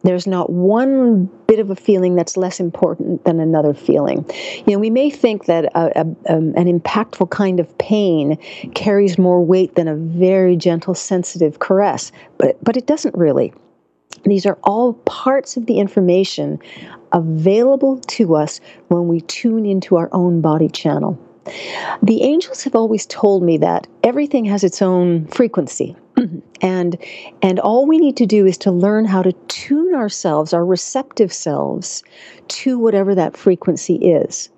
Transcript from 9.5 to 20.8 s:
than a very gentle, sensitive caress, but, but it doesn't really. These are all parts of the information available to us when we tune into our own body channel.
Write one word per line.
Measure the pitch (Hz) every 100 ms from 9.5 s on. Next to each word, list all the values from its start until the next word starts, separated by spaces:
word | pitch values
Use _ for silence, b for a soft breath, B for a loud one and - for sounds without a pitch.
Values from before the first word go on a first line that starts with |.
| 185 185 -
than | 160
a |
very | 151 165 170 185 190 185 175
gentle, | 175 170 190
sensitive | 175 - 185 175 175 160 -
caress, | - 190 202 131 - B B _
but, | 135 -
but | - 233
it | 247
doesn't | 302 - -
really. | 160 131 123 - _ _ _ _ _ -
These | - 196 202
are | -
all | - 208 247
parts | 233 - - 262 269 269 -
of | 226
the | 214
information | 196 - 180 180 190 - 147 151 B B B B _
available | 175 160 156 165 208 247 269 269 262
to | - - 190 156
us | 151 - B B _
when | 175 175
we | 170
tune | 160 - 233 226 208
into | 190 - 170
our | 165
own | 185 180 170
body | 160 156 156
channel. | -